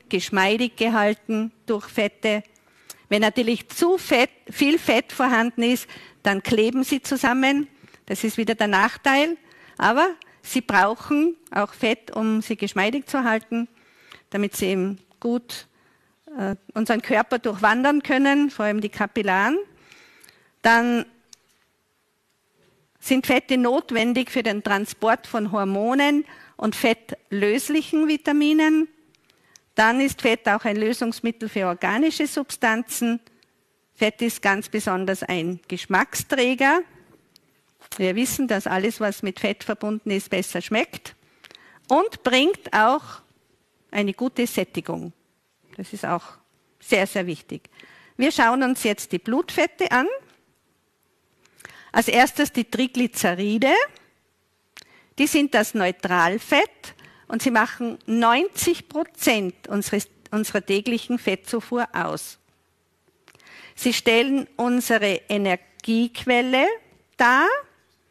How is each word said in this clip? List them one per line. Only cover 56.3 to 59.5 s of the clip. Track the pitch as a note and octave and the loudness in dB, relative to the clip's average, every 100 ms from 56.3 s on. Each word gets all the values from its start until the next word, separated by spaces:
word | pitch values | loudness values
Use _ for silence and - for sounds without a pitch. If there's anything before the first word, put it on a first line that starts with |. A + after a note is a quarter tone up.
| G#3+ - C#4 G#4+ _ - - - _ - | 0 0 2 2 _ -20 -20 -20 _ -8
und | A3+ | -4
sie | C4+ | 0
machen | A3+ A#3 - A#3 - | 2 0 -4 -8 -8
neunzig | - A#3 A#3 B3 G4 - - E4+ - | -4 2 4 2 0 -2 -2 -2 -4
Prozent | D4+ E4+ - - A3 F#3 | -8 -6 -2 0 2 -2